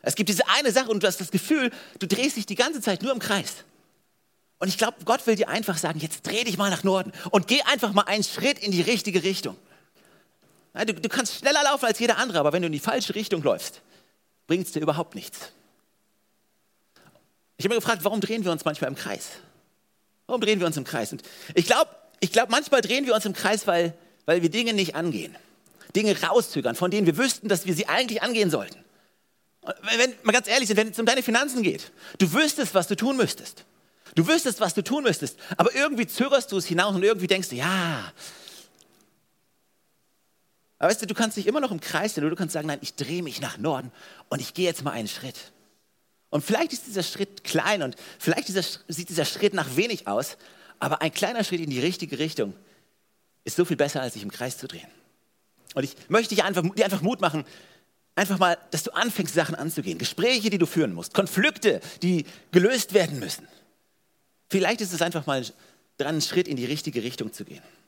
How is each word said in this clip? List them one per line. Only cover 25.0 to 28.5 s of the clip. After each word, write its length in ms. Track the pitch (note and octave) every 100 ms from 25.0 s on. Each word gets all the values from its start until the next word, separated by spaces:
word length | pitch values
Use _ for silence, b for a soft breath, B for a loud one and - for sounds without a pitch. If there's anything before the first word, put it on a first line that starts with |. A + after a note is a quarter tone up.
| E3+ A2+ D#2 - - _ _ B B
Dinge 260 | - G#3+ G3
rauszögern, 540 | E3+ G#3+ - D3+ A#2+
von 160 | A#2 F3+
denen 160 | G3+ F3
wir 100 | D3+
wüssten, 320 | C4 - G#3+
dass 160 | F#3+
wir 100 | F#3
sie 120 | D#3+ -
eigentlich 360 | F3+ B3+ A3
angehen 280 | B3 A3+ G3